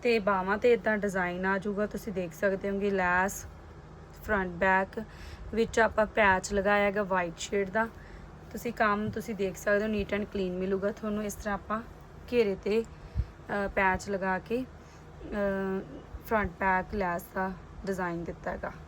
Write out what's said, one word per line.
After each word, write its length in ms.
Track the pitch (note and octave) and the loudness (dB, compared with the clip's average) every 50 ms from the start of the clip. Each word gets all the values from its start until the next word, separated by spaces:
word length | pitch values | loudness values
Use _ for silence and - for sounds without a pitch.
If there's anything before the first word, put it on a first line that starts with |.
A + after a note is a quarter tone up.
| - | 4
ਤੇ 160 | A#3+ A#3 A3+ | 4 4 4
ਬਾਹਾਂ 400 | G3 G3 G3+ F#3+ F#3 F#3+ G3+ G#3+ | 4 4 2 2 2 2 0 4
ਤੇ 140 | G#3+ B3 A#3+ | 6 6 6
ਇੱਦਾਂ 240 | A3 F3+ A3 G#3+ | 6 4 2 0
ਡਿਜ਼ਾਈਨ 500 | G#3 F#3+ G#3 F#3 F#3+ F3+ F3+ F3 F3+ F#3 | 2 0 0 0 2 0 0 0 0 2
ਆ 120 | F#3+ G3 G3 | 2 2 2
ਜਾਊਗਾ, 280 | F#3 G#3 G3+ F#3+ G#3+ | 0 -2 -2 0 -2
ਤੁਸੀਂ 260 | G#3 - G#3 - A#3 G3 | -2 -2 -6 -6 -4 -4
ਦੇਖ 200 | F#3 F#3 E3+ E3 | -4 -4 -4 -4
ਸਕਦੇ 380 | - - G3+ F#3+ F#3+ F#3+ G3+ | 0 2 2 2 2 0 -2
ਹੋਗੇ 200 | G3 G3 G3 G3+ | -2 0 0 2
ਲੈਸ, 560 | G3 F#3+ F3+ F3+ F3+ F3+ F#3 G3+ - - - - - - - - - - - - - - - - - - - | 2 2 2 4 4 4 4 2 0 -4 -10 -12 -14 -16 -18 -18 -18 -18 -18 -18 -16 -18 -18 -18 -18 -16 -2
ਫਰੰਟ 260 | - G#3+ G3+ F#3+ F3+ | 0 0 2 2 0
ਬੈਕ 540 | F3 E3+ F#3+ F#3+ F#3+ G#3+ A3+ A#3 - A#3 A3 - - - - - - - - - - | 0 2 4 6 6 6 4 2 -4 -10 -10 -10 -12 -16 -14 -14 -14 -12 -12 -6 2
ਵਿੱਚ 260 | G#3+ A3+ - - - | 2 2 2 6 4
ਆਪਾਂ 260 | A3+ G#3 - - G#3+ | 4 4 6 2 2
ਪੈਚ 460 | G3+ - - G#3+ G3+ F#3+ F#3 F#3 - G3+ | 2 4 4 6 6 6 6 2 0 0
ਲਗਾਇਆ 320 | G3+ F#3+ G3+ G#3 G3+ G3+ | 2 4 4 6 6 6
ਹੈਗਾ 180 | G3+ G3 G3+ G#3 | 4 4 2 0
ਵਾਈਟ 360 | F#3 F#3+ F#3 F3 E3+ E3 - | 2 2 2 2 0 -4 -8
ਸ਼ੇਡ 320 | - - - G3+ G3+ F#3+ | -8 -2 0 0 0 0
ਦਾ। 180 | F#3 A3 A3+ A3+ - - - - - - - - - - - - - | 0 0 0 0 -2 -12 -16 -16 -16 -16 -16 -16 -16 -16 -18 -12 -12
ਤੁਸੀਂ 200 | A3+ - A#3+ A3 | -6 -6 -6 0
ਕੰਮ 380 | - A#3 G#3+ G#3 G#3 G#3+ G#3+ | 2 4 4 4 2 0 -2
ਤੁਸੀਂ 240 | G#3 A3+ G#3+ - A3+ | -4 -4 -4 -6 -4
ਦੇਖ 220 | F#3 G3+ F#3+ F3+ | -2 -2 -2 -2
ਸਕਦੇ 280 | - - A3 G#3 G3+ G#3 | -2 2 4 4 4 4
ਹੋ, 40 | A3 | 2
neat 300 | A3 G#3 G3 G3 - G3+ | 0 0 0 0 -2 -2
and 80 | G#3 - - | -2 -2 -2
clean 180 | G#3 F#3+ F3+ F3+ | -2 -2 -2 0
ਮਿਲੂਗਾ 400 | F3+ F#3 F#3+ G3 F#3+ F#3 G3+ A3 | -2 0 0 0 0 0 -2 -2
ਤੁਹਾਨੂੰ। 320 | - - G#3+ G#3 G#3 G#3+ | -2 -4 -4 -2 -2 -4
ਇਸ 100 | G#3 G3+ | -4 -6
ਤਰ੍ਹਾਂ 200 | - - G#3 G3+ | -6 -6 -4 -4
ਆਪਾਂ 280 | G3 - - G#3 A3 A#3 - - - - - - - - - A#3+ | -4 -4 -4 -6 -6 -6 -8 -16 -18 -18 -18 -18 -18 -10 0 4
ਘੇਰੇ 220 | A#3+ A3+ G3+ F#3+ | 4 4 4 4
ਤੇ, 300 | F#3 - G3+ G3+ A3+ A3+ - - - - - - - | -2 0 0 2 2 0 -2 -8 -16 -16 -8 -2 -2
ਅਹ, 480 | - - - - - - - G3+ G3+ G3 | -2 -2 -4 -18 -10 -4 -2 -2 -2 0
ਪੈਚ 420 | - - G3 F#3+ F#3 F#3 - - | 0 2 4 4 4 2 0 -2
ਲਗਾ 280 | G3+ F#3+ F#3 F#3+ F#3 F#3 | -4 -2 0 0 0 -2
ਕੇ, 260 | F#3 - A3 B3 C4 | -2 -2 -2 -2 -2
ਅਹ, 1160 | - - - - - - - - - - - - - - G#3 G3+ G3+ G3 G3 F#3+ F#3+ F#3+ F#3+ - - - - - - - - - | -4 -10 -18 -18 -20 -20 -20 -20 -18 -18 -16 -12 -8 -4 -2 0 0 0 0 -2 -2 -2 -2 -4 -6 -12 -16 -16 -14 -14 -14 -6
ਫਰੰਟ 240 | - A#3 G#3+ G3+ F#3+ | 0 0 0 0 0
ਬੈਕ 440 | E3+ - G3+ F#3+ F#3+ F#3 F#3 - - | -2 -2 2 2 2 2 2 -2 -2
ਲੈਸ 300 | G#3 G3 F3+ F3 E3+ F#3 - - | -2 -2 0 -2 -4 -6 -6 -4
ਦਾ 180 | F#3+ F#3+ F#3+ F#3+ E3+ - - - - - | -4 -2 -2 -4 -8 -12 -16 -16 -10 -6
ਡਿਜ਼ਾਈਨ 380 | F#3 G3 F3+ F#3 F3 E3+ E3+ E3+ | -4 -4 -2 -2 -4 -2 -4 -6
ਦਿੱਤਾ 260 | E3 F3 - - F#3 | -6 -10 -8 -6 -8
ਹੈਗਾ। 220 | E3+ E3 - - - - D#3 | -6 -6 -8 -8 -10 -10 -16